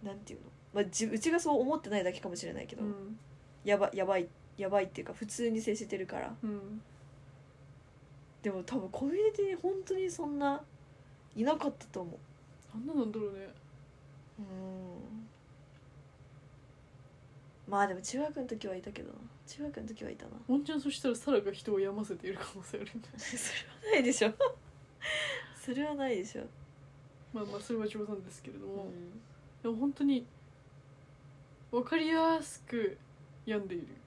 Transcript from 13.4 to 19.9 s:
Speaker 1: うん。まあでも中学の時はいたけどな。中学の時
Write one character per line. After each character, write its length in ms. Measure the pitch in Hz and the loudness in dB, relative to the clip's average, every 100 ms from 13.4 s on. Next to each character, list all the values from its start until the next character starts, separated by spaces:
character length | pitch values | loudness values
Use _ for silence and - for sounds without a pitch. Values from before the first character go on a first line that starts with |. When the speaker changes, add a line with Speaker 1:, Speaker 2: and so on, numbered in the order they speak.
| 196 - - - - - - - - - | -12 -16 -20 -20 -20 -20 -20 -20 -20 -14
Speaker 1:
う 40 | |
ん。 840 | 196 190 190 185 185 175 208 220 226 - - - - - - - - - - - - - - - - - - - - - - - - | -10 -8 -8 -8 -10 -10 -10 -10 -12 -18 -20 -20 -20 -20 -20 -20 -20 -20 -20 -20 -20 -20 -20 -20 -20 -20 -20 -20 -20 -20 -20 -18 -2
ま 120 | 202 | 2
あ 60 | 202 | 4
で 80 | |
も 60 | 185 | 2
中 200 | - 254 | -4 -2
学 160 | 302 294 | -2 -2
の 60 | 247 | -4
時 200 | 220 208 | -4 -4
は 80 | |
い 60 | 185 | -6
た 100 | 185 | -6
け 100 | 202 | -10
ど 80 | - | -12
な。 40 | - 240 - - | -12 -16 -18 -18
中 180 | - | -8
学 180 | 294 - | -6 -6
の 60 | |
時 160 | - | -8